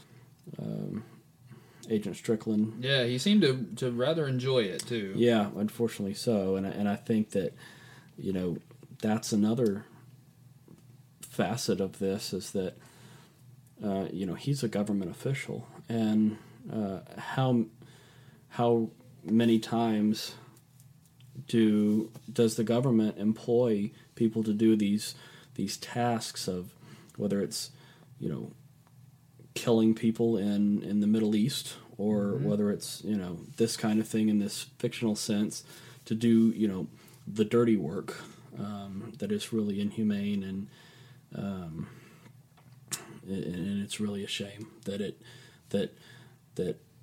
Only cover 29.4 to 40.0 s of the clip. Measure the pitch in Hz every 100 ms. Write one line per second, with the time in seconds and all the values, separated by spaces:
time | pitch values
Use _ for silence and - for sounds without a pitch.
29.4 | - - - 113 110 110 113 113 117 110
30.4 | 101 101 104 101 - 104 104 110 107 107
31.4 | 113 - - - - - 104 107 101 101
32.4 | 104 104 104 95 - - 95 107 90 82
33.4 | - - 113 - 110 107 110 110 107 104
34.4 | 101 - - - 120 - 113 104 - 104
35.4 | 107 - - - - - - 110 117 113
36.4 | 113 110 107 92 87 - - - - 101
37.4 | 107 120 120 107 78 92 - - - -
38.4 | - - 101 101 98 95 113 - 101 104
39.4 | - 113 104 98 101 107